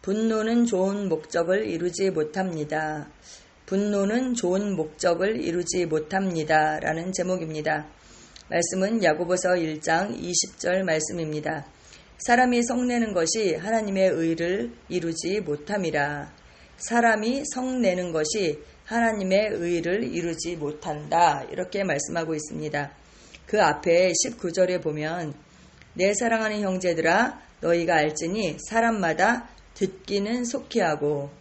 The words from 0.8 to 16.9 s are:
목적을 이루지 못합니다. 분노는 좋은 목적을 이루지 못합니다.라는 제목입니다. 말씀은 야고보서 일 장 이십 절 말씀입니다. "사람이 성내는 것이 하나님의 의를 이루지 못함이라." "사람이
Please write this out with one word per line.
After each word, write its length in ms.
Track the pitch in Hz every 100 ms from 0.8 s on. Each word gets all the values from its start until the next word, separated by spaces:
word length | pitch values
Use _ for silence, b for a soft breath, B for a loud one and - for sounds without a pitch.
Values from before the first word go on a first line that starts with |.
| 190 196 196
목적을 560 | 160 - 170 170 190 220
이루지 420 | 165 175 170 190
못합니다. 1000 | 160 151 196 190 160 147 156 156 156 147 - B B B B -
분노는 640 | 190 208 202 196 226 262
좋은 420 | 240 180 185 208
목적을 720 | 185 156 - 185 170 190 220
이루지 400 | - 170 170 180
못합니다.라는 1300 | 170 156 156 190 196 165 151 156 156 151 - 160 175
제목입니다. 760 | 180 180 185 165 156 151 156 151 - B B B B -
말씀은 560 | 170 170 185 190 226
야고보서 520 | 180 156 170 185 185 180
일 240 | 160 151
장 320 | 151 165 202 -
이십 400 | 175 175 - -
절 240 | 175 185
말씀입니다. 840 | 190 160 156 185 156 151 151 156 139 B B B B -
"사람이 460 | - 240 254 240
성내는 500 | 240 247 247 240 226
것이 400 | 185 165 226 202
하나님의 600 | 156 185 226 214 196 190
의를 600 | 165 165 165 170 190 240 - -
이루지 520 | 180 165 160 165 202
못함이라." 920 | 175 147 - 208 175 156 143 147 143 - B B B B
"사람이 640 | -